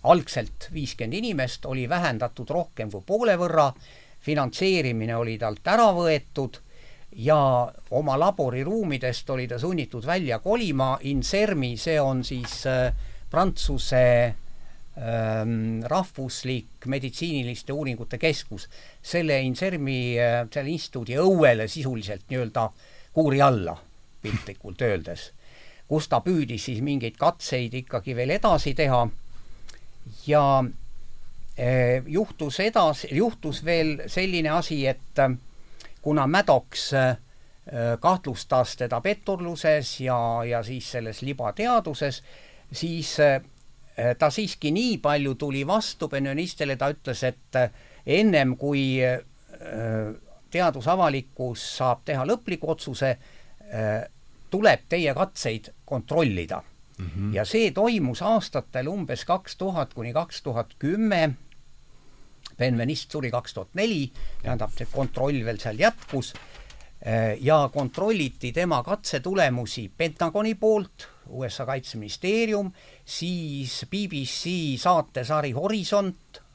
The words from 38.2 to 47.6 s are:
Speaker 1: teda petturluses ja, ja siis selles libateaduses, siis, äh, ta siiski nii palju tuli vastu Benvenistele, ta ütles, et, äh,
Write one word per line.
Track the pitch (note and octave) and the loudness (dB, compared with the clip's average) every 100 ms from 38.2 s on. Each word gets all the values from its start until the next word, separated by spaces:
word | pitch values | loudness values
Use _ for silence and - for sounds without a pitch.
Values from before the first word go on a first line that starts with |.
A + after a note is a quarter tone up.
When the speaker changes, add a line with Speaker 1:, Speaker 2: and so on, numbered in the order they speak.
| C#3+ A2 - C3 B2 - | -2 -8 0 2 2 -2
Speaker 1:
teda | A#2+ A#2+ | -2 -2
petturluses | F#3+ G#3 - F#3 F3 D#3+ D#3+ D3+ B2+ - | -2 -2 -2 -4 -4 0 2 2 0 -4
ja, | C3 B2 A#2 A#2 | 0 0 2 0
ja | A#2 A#2 | 0 -2
siis | A2 B2+ - | -4 -8 -6
selles | B2 A2 A2 | -6 -6 -6
libateaduses, | C3+ C3+ A2+ - A#3 A#3+ E3+ C#3+ C#3+ - - - - - - | -6 -4 -4 -2 2 2 2 -2 -4 -4 -14 -20 -20 -20 -14
siis, | - E3+ E3 - - | -6 -4 -4 -4 4
äh, | D3 C3+ - - - - - - A#2 B2 | 6 6 -2 -20 -20 -20 -14 0 0 4
ta | D3+ | 2
siiski | E3+ G3+ - D3 | 2 -4 -2 0
nii | F3 B3 G3 | 2 2 2
palju | D3 D3 C#3 B2+ | 2 2 0 -2
tuli | D3 C#3 C#3 | -2 -2 2
vastu | G#3+ - - D3 | 0 0 -6 -4
Benvenistele, | C#3 C#3 C#3 F3 - D3 C3 | -2 -2 -2 -4 -4 -4 0
ta | C#3 | -2
ütles, | D3 - A#2+ | -2 -6 -2
et, | B2+ - - | -2 -4 -4
äh, | C3 | 2